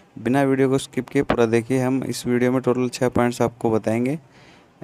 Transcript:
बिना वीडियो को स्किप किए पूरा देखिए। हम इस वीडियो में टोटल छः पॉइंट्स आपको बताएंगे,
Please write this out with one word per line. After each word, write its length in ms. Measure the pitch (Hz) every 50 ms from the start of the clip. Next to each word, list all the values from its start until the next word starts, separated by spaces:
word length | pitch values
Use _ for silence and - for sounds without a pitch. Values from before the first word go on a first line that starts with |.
| - _ - -
बिना 240 | 113 120 127 143
वीडियो 260 | 139 135 135 131 135 131
को 100 | 135 131
स्किप 300 | - - - - 123 -
किए 140 | - 139
पूरा 240 | 139 - - 120 120
देखिए। 340 | 113 113 117 117 117 131 131
हम 220 | 127 127 131 135 123
इस 220 | - 120 - -
वीडियो 260 | 123 123 120 123 123
में 80 | 127 131
टोटल 260 | 123 123 123 123 127 123
छः 200 | - - 127 123
पॉइंट्स 340 | - - 120 120 120 -
आपको 280 | 120 117 - - - 117
बताएंगे, 480 | 110 110 101 110 110 117 123 131 147 165 - _ _ - - - - - - _ _ _